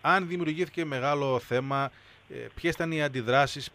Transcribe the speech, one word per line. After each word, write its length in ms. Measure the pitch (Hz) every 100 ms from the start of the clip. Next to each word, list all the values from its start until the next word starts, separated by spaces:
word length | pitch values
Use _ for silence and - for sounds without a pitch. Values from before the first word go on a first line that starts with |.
αν 280 | 151 185 175
δημιουργήθηκε 560 | 175 160 156 180 -
μεγάλο 540 | 160 135 135 143 139 127
θέμα, 520 | - 123 135 139 139 - - - -
ε, 160 | 123 117
ποιες 200 | - 175
ήταν 180 | 160 165
οι 100 | 160
αντιδράσεις, 680 | 147 131 113 131 139 143 -